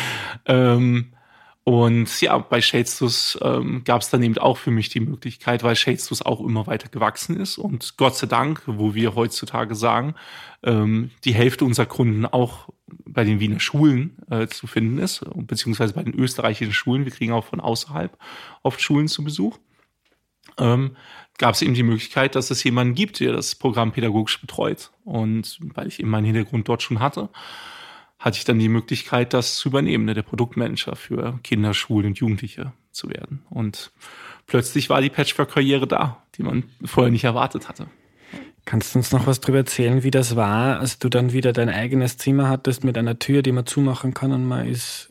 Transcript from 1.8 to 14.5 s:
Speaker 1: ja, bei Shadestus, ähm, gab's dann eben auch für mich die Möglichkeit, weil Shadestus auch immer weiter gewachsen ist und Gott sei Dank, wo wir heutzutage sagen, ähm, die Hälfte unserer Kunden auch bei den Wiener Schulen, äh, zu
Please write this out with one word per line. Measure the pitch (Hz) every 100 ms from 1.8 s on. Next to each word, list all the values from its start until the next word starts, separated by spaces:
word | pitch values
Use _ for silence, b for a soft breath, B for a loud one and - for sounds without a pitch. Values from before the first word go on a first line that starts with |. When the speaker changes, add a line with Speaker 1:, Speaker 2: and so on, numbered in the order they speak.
| 117 117 113 -
Speaker 1:
ja, | - -
bei | - 123
Shadestus, | - 120 120 - 123 117 - -
ähm, | 135 127 123 127
gab's | 123 120 -
dann | 123
eben | 120 110
auch | 135 123
für | -
mich | 113 107
die | 117
Möglichkeit, | 113 - 123 - - 120
weil | 120 113
Shadestus | - 120 - -
auch | - 117
immer | 107 113 104
weiter | 110 -
gewachsen | 127 107 - - 170
ist | 190 -
und | 202 127 - -
Gott | 131 -
sei | 120
Dank, | 120 139 156 -
wo | 104 107
wir | 104 113
heutzutage | 101 117 - 110 117 113 107
sagen, | 117 113 139 156 B B B B
ähm, | - 113 107 110 123 -
die | -
Hälfte | 110 123 127
unserer | 135 117 120
Kunden | - 123 107 113
auch | 127 123 - - - - -
bei | - -
den | 104 104
Wiener | 104 101
Schulen, | - 147 156 127 156 - -
äh, | 113
zu | 113